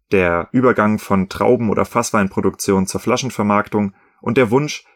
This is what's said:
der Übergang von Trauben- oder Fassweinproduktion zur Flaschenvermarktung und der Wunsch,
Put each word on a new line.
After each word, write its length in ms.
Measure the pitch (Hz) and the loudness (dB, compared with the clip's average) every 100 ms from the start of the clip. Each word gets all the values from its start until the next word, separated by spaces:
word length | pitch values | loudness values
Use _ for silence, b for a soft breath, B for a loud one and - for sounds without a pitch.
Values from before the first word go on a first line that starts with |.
| - | -2
der 380 | 101 87 85 82 | 0 2 0 -2
Übergang 480 | 123 123 110 107 107 | 2 2 4 2 0
von 300 | - 98 92 | -2 -2 -2
Trauben- 400 | - 104 120 113 | 0 2 2 2
oder 160 | - 98 | 0 -2
Fassweinproduktion 1000 | 120 117 110 95 - 98 - - 98 95 | -2 -2 0 -2 -2 -2 -2 0 0 0
zur 140 | 95 | -4
Flaschenvermarktung 920 | - 123 131 - 104 104 104 107 104 - b b | -2 -2 -2 -4 0 0 0 -2 -4 -6 b b
und 160 | - 117 | -4 0
der 140 | 120 | 2
Wunsch, 340 | 123 147 - - | 2 0 -6 -16